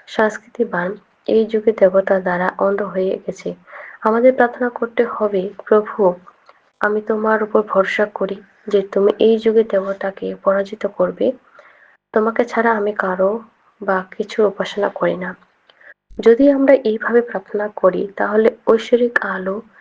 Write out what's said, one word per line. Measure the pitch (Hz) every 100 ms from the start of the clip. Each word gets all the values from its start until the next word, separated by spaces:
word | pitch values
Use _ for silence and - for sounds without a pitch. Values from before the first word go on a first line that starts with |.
| -
সংস্কৃতিবান, | - 214 208 _ - 202 180 180 214 _ _ -
এই | 220 220
যুগের | 220 220 214
দেবতা | 190 190 196 190
দ্বারা | 180 180 185 -
অন্ধ | 196 202
হয়ে | 196 185 190 - -
গেছে। | 190 175 175 _ - - -
আমাদের | 220 226 254
প্রার্থনা | 262 240 240 247
করতে | 240 233 -
হবে, | 233 - 214 196 196 - -
"প্রভু, | 214 208 - 185 175 - _ _ _ _ -
আমি | 208 214
তোমার | 214 220 220 214
উপর | 214 220
ভরসা | 208 190 190 - 208
করি | - 196 196 - _ -
যে | 202
তুমি | 196 202 202 -
এই | 220 220
যুগের | 220 220 220
দেবতাকে | 196 196 196 196 196 190 190
পরাজিত | 202 196 196 214 202
করবে। | - 180 180 220 254 _ - - _ _ _ _
তোমাকে | 220 220 226 233
ছাড়া | 226 226
আমি | 220 208
কারো | 208 190 185 190 226 - _ _ -
বা | 196 190 185 -
কিছুর | 208 - 202
উপাসনা | 196 185 202 202
করি | - 175 175
না।" | 180 185 _ _ _ _ - - _ -
যদি | 226 233 285
আমরা | 269 277
এইভাবে | 262 220 220 - 240
প্রার্থনা | 233 190 - 208 214
করি, | - 185 180 202 -
তাহলে | 202 214 220 - -
ঐশ্বরিক | 226 - 240 240 240
আলো | 202 190 185 208 - _